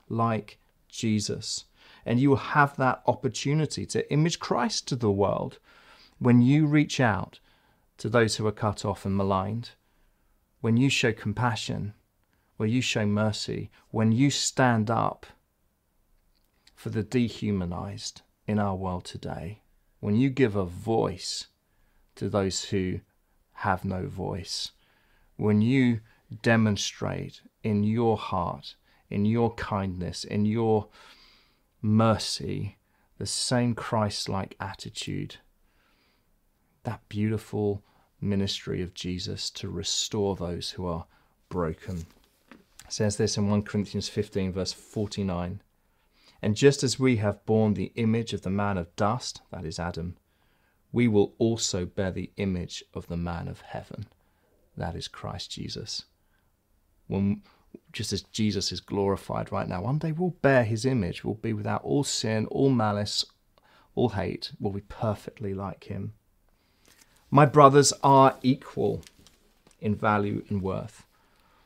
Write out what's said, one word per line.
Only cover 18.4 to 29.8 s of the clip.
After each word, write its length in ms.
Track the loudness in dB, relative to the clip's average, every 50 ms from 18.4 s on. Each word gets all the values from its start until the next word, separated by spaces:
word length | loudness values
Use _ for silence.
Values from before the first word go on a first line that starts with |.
| _
in 120 | -2 0 0
our 160 | 0 0 -2
world 300 | -2 -4 -4 -4 -6 -8
today, 560 | -10 -12 -10 -10 -8 -8 -8 -10 -10 -12 -14 _ _ _ _ _ _ _ _
when 160 | -4 0 2
you 140 | 2 2 2
give 260 | 2 2 2 2 2
a 80 | 0 -4
voice 840 | -4 -6 -6 -4 0 0 2 2 0 -2 -6 -10 -10 -10 -10 -12 -14 _ _ _ _ _ _ _ _ _ _ _ _ _
to 120 | -8 -6 -2
those 360 | 0 0 0 0 -2 -4 -4
who 360 | -2 -2 0 0 0 -4 -6 -8 _ _ _ _ _ _ _ _ _
have 320 | _ -4 -2 0 0 0 -2
no 220 | -4 -4 -4 -6
voice, 640 | -6 -8 -6 -6 -6 -6 -8 -8 -8 -8 -8 -10 -10 -14 _ _ _ _ _ _ _ _ _ _ _ _
when 240 | -2 2 2 4 4
you 400 | 4 4 4 4 4 4 2 0 -4 _ _ _ _ -18 -10 -2
demonstrate 1000 | 2 4 4 4 4 2 2 0 -4 -6 -8 -6 -6 -6 -6 -6 -8 -10 -12 -18 -20 -20 _ _
in 220 | -4 -2 0 2 2
your 320 | 2 2 2 2 2 2
heart, 580 | 0 -2 -4 -4 -4 -4 -4 -8 -10 -14 -18 -20 _ _ _ _ _ _ -6
in 160 | -2 0 2
your 300 | 2 2 2 2 0 0
kindness, 680 | -4 -6 -4 -2 -2